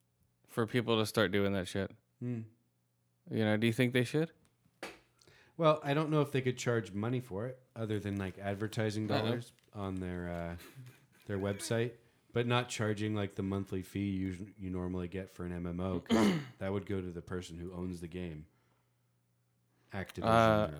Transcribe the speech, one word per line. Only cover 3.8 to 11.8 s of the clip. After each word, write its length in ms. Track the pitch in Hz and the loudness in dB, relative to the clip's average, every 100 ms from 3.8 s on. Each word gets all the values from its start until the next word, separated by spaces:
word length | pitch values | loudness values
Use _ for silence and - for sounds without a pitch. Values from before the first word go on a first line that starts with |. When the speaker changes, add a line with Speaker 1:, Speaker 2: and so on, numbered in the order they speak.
| 123 | 4
Speaker 1:
they 120 | 123 | 4
should? 260 | 117 151 165 - _ _ _ _ - - _ _ _ - _ - | 2 0 -2 -6 _ _ _ _ -16 -16 _ _ _ -20 _ 2
Speaker 2:
Well, 240 | 160 156 | 4 4
I 100 | 147 | 2
don't 160 | 143 156 | 2 4
know 100 | 156 | 2
if 100 | 139 | 4
they 100 | 131 | 2
could 160 | 123 123 | 0 0
charge 360 | 123 117 95 | 0 0 0
money 260 | 98 113 127 | -4 -2 -2
for 300 | 127 95 123 | -4 -6 -6
it 100 | 127 _ | -10 _
other 240 | 113 110 104 | -8 -4 -2
than, 180 | 101 101 | -2 -2
like, 220 | 95 98 | -4 -4
advertising 720 | 101 101 110 - 110 104 107 | -4 -2 -2 0 0 0 0
Speaker 1:
Uh-oh. 80 | - | 0
Speaker 2:
dollars 340 | 110 123 - _ _ | 0 -2 -6 _ _
on 220 | 107 95 95 | -8 -4 -4
their, 340 | 90 90 87 | -4 -4 -4
uh, 240 | 85 85 87 - 131 123 - _ _ - | -6 -6 -8 -12 -18 -20 -20 _ _ -6
their 120 | 98 | -2
website, 520 | 101 98 - 113 | 0 -2 -2 0